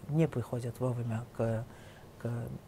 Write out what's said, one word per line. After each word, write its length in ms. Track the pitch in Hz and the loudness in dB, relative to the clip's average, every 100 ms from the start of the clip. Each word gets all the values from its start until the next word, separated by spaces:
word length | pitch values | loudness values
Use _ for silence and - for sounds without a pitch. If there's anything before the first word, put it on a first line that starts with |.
| - | 0
не 180 | 147 156 | 4 6
приходят 520 | 127 113 123 120 - | 4 0 -2 -2 0
вовремя 460 | 127 120 117 113 120 - | 2 2 0 0 -2 0
к, 280 | 113 110 117 - - - - - | 2 2 -2 -10 -16 -16 -16 -6
к, 80 | 117 117 123 131 | -2 -2 -2 -6